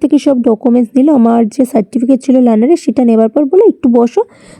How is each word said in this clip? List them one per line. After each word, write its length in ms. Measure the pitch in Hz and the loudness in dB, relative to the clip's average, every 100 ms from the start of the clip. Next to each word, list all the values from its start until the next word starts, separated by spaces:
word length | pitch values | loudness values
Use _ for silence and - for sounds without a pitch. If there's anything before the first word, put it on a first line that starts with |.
থেকে 160 | 285 294 | -2 0
সব 240 | 285 254 | 0 -2
ডকুমেন্টস 500 | 240 214 240 240 226 254 | -2 -2 0 0 0 0
নিল। 140 | 285 | 0
আমার 360 | 277 226 233 214 | 2 2 0 -2
যে 180 | - 254 | -2 -4
সার্টিফিকেট 580 | 240 196 240 240 269 | -2 -4 -4 -2 -2
ছিল 180 | - 254 | 0 0
লার্নারের 360 | 240 214 247 339 | 2 0 0 -2
সেটা 280 | - 220 240 | -2 -2 0
নেবার 240 | 220 220 | 0 0
পর 160 | 294 277 | -2 0
বলে, 180 | 370 440 | 2 2
"একটু 220 | - 254 | 0 0
বসো, 320 | 233 233 392 480 - - - | 0 0 -2 -6 -10 -20 -16